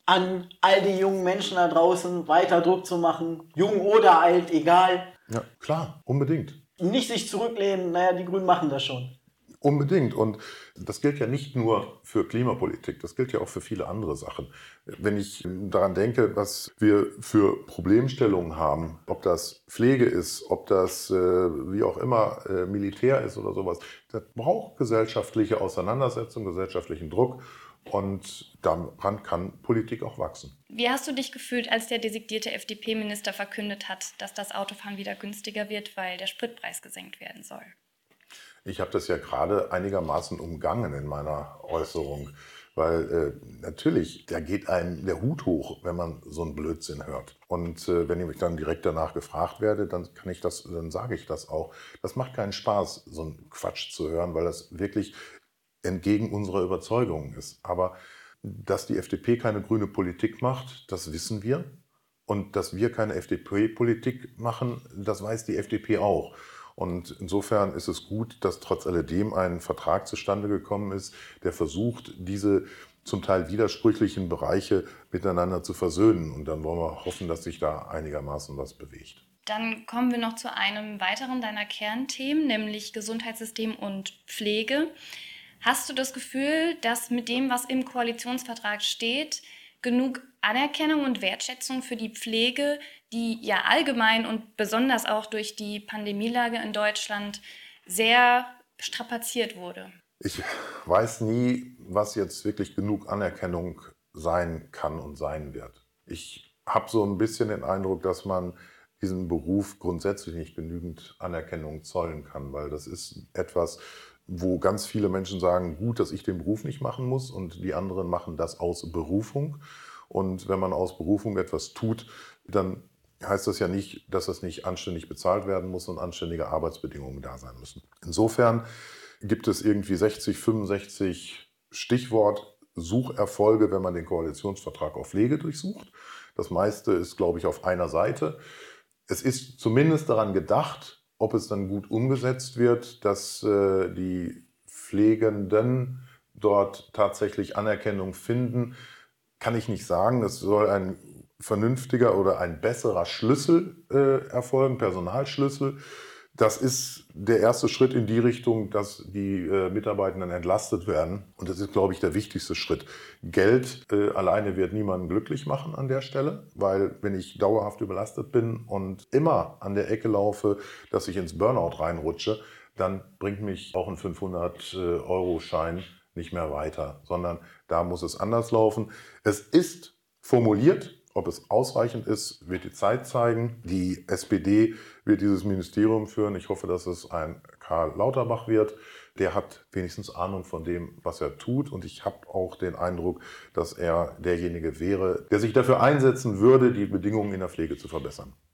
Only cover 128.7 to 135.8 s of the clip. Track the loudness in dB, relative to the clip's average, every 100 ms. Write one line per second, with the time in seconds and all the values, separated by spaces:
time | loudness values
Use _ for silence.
128.7 | -16 -18 -20 -20 -10 -2 0 0 2 4
129.7 | 2 2 2 2 2 -4 -2 0 0 2
130.7 | -2 -4 -2 -2 -2 -10 -16 -18 _ _
131.7 | -10 0 0 2 4 4 2 -6 _ _
132.7 | -10 -2 0 0 -2 -2 4 6 6 6
133.7 | 2 0 -4 -2 -2 -2 -4 -6 -6 -10
134.7 | -6 -6 -6 -4 2 2 2 -2 -6 -8
135.7 | -10